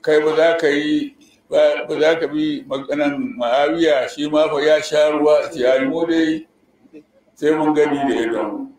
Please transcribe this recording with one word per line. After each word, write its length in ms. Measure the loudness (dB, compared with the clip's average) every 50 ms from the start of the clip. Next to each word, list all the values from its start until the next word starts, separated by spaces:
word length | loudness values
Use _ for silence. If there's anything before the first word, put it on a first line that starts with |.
| _
"Kai 160 | 2 2 2
ba 140 | 2 2 2
za 220 | 4 2 2 2 2
ka 80 | 0
yi, 480 | 0 0 0 0 0 -2 -2 -2 -6 -12 _ -20 _ _ _ _ _
ba, 380 | 0 2 2 4 2 0 -4
ba 80 | -6 -2 0
za 180 | 2 2 2 0
ka 60 | -2
bi 400 | -4 -4 -4 -4 -4 -4 -6 -8
maganan 720 | -8 -8 -8 -6 -6 -4 -2 -2 -2 -2 -4 -6 -8 -6 -6
Muawiya, 680 | -4 0 2 2 2 0 0 0 2 2 2 2 0 -4
shi 180 | -6 -8 -6 -2
ma 220 | 0 0 0 2
fa 80 | 0 0
ya 220 | 2 2 2 2 0
sha 320 | 0 0 2 2 2 2
ruwa?" 320 | 2 4 4 4 4 2 -2
"Ce, 140 | -6 -2 0
ai 220 | 2 2 2 0
mu 180 | -2 -2 -2 -2
dai 400 | 0 0 0 0 0 -2 -6 -8 _ _ _ _ _ _ _ _ _ _ -20 _ _ _ _ _ _ _ _
sai 160 | 0 0 0
mun 180 | 2 0 0 2
gani 240 | 2 2 0 0 -2 -2 -2
da 40 | -2 -2
idonmu." 400 | -2 -2 -2 -4 -4 -6 -8 -10 -12 -14 -16